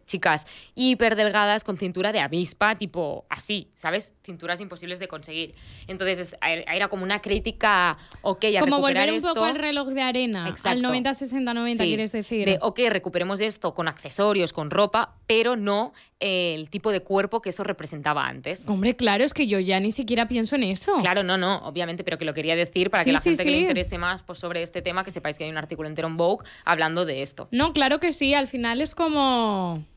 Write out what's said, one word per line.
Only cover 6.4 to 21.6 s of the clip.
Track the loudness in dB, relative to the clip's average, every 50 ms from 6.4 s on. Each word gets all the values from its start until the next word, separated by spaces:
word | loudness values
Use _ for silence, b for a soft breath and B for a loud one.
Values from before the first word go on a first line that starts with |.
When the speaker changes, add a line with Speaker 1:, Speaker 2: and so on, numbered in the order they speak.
| -2
Speaker 1:
era | -2 -2 -2 -2 -4 -2 -2 -2 -2
como | -2 -2 -2
una | -2 -2 -2 -2
crítica, | -2 -2 -2 -2 -4 -4 0 2 4 4 6 4 4 2 -2 B B B B
ok, | B -2 -2 0 2
a | 2 4 4
Speaker 2:
Como | 4 4 4
Speaker 1:
recuperar | 4 4 2 4 4 2 2
Speaker 2:
volver | 2
un | 0 0
poco | 0
Speaker 1:
esto. | 0 2 2
Speaker 2:
al | 0 0
reloj | 0 -2 0 0 0 -2 -2
de | -2 -2 0
arena, | 0 0 0 0 0 0 -2 -4
al | -6
Speaker 1:
Exacto. | -6 -4 -2 0 0 2 2
Speaker 2:
noventa | 0 0 0 0 0 -2
sesenta | -2 -4 -4 -2 -2 -2 0 0
noventa, | 0 0 0 0 0 2
Speaker 1:
Sí. | 0
Speaker 2:
quieres | 0 0 -2 -2 -4
decir. | -6 -4 -2 -2 0 2
Speaker 1:
De, | 2 2 2
ok, | 2 0 0 2 2 2
recuperemos | 2 0 -2 -2 -2 -2 -2 0 -2 0
esto | -2 -2 -2 -2 -4 -4 -4
con | -2 -4 -4
accesorios, | -4 -6 -8 -6 -2 2 2 4 4 4 2 0 -2
con | -4 -4 -2
ropa, | 2 2 4 4 4 2 0 0 -4 -8 -2
pero | 2 4 4 4 4 2
no, | 0 0 2 2 2 0 -2 B B B B B -4
eh, | -2 0 0 0 0 0 -2
el | -4 -6 -8
tipo | -8 -4 -2 0 0
de | 0
cuerpo | 0 0 0 0 2 2 -2 -4
que | -4 -4
eso | -6 -6 -4
representaba | -4 -6 -6 -8 -12 -10 -4 -2 0 0 0 0 -4
antes. | -6 -8 -8 -8 -8 -8 -4 -2
Speaker 2:
Hombre, | -2 0 2 0 2
claro, | 2 2 4 4 4 4
es | 2 2
que | 0 0
yo | 2 2 0
ya | 2 2 2 2
ni | 2 0
siquiera | -2 -2 -2 -2 0 0 0 0
pienso | 0 0 0 0 0
en | 0 0
eso. | 0 0 -2 0 2 2 4
Speaker 1:
Claro, | 4 4 2 2 2
no, | 2 2 2
no, | 2 0 0 -2